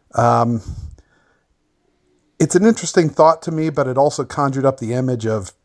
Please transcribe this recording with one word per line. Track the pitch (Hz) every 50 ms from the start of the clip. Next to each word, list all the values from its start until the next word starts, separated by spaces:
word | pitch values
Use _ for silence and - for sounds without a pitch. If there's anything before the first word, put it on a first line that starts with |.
| _ _ -
Um, | - 120 117 117 117 120 120 120 107 - - - - - - - - _ _ _ _ _ _ _ _ _ _ _ _ _ _ _ _ _ _ _ _ _ _ _ _ _ _ _ -
it's | 160 139 -
an | 180 202
interesting | 233 226 - - - - 185 165 147
thought | - - 156 160 160 160 -
to | 170
me, | 165 156 156 160
but | 147 151 139
it | 127 127
also | 139 160 147 - - 131
conjured | - - 147 143 139 131 135 131
up | 135 135 -
the | 123 110 120
image | 127 131 127 127 113 107
of | 110 110 107 92 - - _